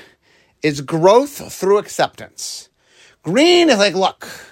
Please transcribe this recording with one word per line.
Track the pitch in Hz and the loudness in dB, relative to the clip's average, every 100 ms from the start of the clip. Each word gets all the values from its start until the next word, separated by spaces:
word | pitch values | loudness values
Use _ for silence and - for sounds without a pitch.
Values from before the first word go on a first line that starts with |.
| - _ _ _ _ _ | -6 _ _ _ _ _
is | 151 143 | -6 -6
growth | 135 165 175 226 285 - - | -6 0 4 4 2 -8 -16
through | - 190 202 | -6 -2 -2
acceptance. | 185 - 151 - 107 - - - - _ _ _ _ _ | -2 -4 -6 -6 -20 -16 -16 -16 -20 _ _ _ _ _
Green | - 208 330 349 330 | -4 2 4 4 4
is | 220 | 4
like, | 202 175 | 2 0
Look, | 190 - - - - | -2 -4 -16 -20 -20